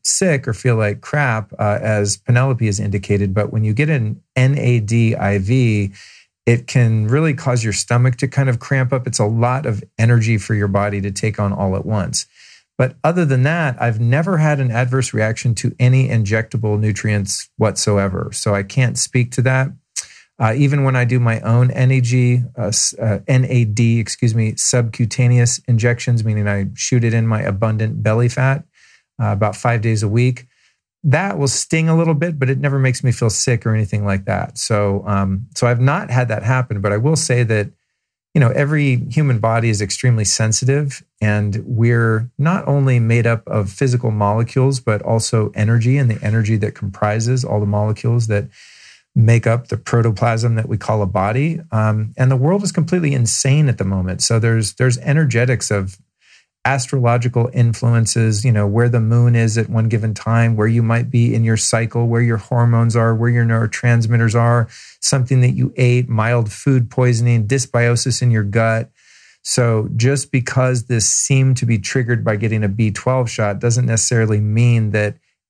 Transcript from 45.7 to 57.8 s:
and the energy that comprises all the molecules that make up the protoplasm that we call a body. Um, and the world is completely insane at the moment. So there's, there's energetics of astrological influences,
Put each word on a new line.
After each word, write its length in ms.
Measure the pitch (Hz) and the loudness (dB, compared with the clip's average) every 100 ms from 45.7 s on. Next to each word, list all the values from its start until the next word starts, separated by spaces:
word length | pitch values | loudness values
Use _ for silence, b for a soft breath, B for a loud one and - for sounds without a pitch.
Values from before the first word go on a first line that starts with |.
| 117 120 139 | 2 2 2
and 140 | 123 | 0
the 120 | 104 | -2
energy 340 | 104 110 104 107 | -2 0 0 0
that 180 | 104 | -2
comprises 720 | - 101 - 104 110 117 131 - | -6 -8 -4 -2 0 -2 -2 -2
all 140 | 107 | -2
the 40 | |
molecules 640 | 101 104 107 104 120 120 110 | -2 0 -2 -2 -2 0 0
that 200 | 104 135 B B B B B B | -2 -4 B B B B B B
make 320 | - 110 117 113 | 2 4 4 2
up 220 | 120 - | -2 -4
the 100 | - | -10
protoplasm 800 | - 120 113 98 117 113 117 113 | -2 0 0 0 0 0 0 -2
that 120 | - | -2
we 80 | 107 | -4
call 240 | - 110 | -2 -2
a 60 | 95 | 0
body. 540 | 92 101 127 165 165 - | -2 -2 0 -2 -4 -4
Um, 400 | 113 110 107 107 - | -2 0 0 -4 0
and 120 | 127 | 0
the 60 | 131 | 2
world 260 | 147 202 | 2 0
is 100 | 202 | -2
completely 420 | - 160 180 151 | -2 0 0 0
insane 560 | 135 117 - 135 147 139 | 0 0 0 0 2 2
at 80 | - | 0
the 60 | |
moment. 360 | 95 95 92 90 | -2 -2 -2 -2
So 180 | - 113 | 0 0
there's, 360 | 117 113 104 | 2 0 -2
there's 240 | - 127 120 | 0 0 0
energetics 720 | 156 160 139 113 104 98 - | 0 0 2 0 0 -2 -2
of 260 | 101 98 - _ _ b b b _ 127 | -4 -4 -10 _ _ b b b _ -2
astrological 840 | 135 - 135 120 120 123 120 117 | -2 -2 0 2 2 0 0 0
influences, 880 | 127 117 113 | 2 0 0